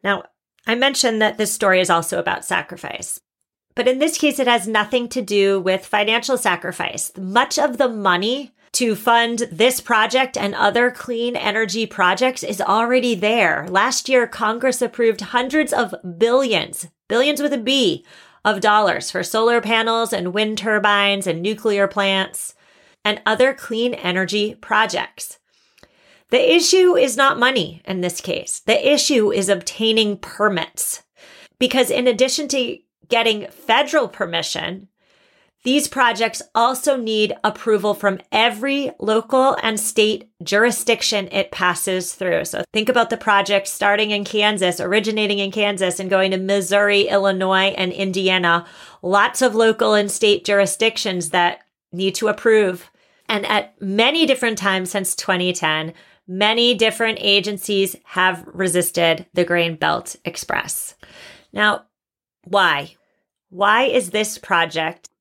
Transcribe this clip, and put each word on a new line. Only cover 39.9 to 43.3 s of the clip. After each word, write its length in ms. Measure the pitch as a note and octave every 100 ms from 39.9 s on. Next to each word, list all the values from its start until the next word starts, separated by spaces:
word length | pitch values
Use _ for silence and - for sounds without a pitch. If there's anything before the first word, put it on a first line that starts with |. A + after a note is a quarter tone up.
| - G#3+ G#3+ - _
jurisdiction 840 | E3 G3+ A#3+ A#3 - A3+ - G#3 F#3
it 180 | G3 F#3+
passes 640 | - F3+ F3 - F#3 F3+
through. 300 | - F#3 E3
So 180 | - - -
think 160 | G#3+ A3
about 220 | A#3+ A3+
the 60 | A3
project 520 | A3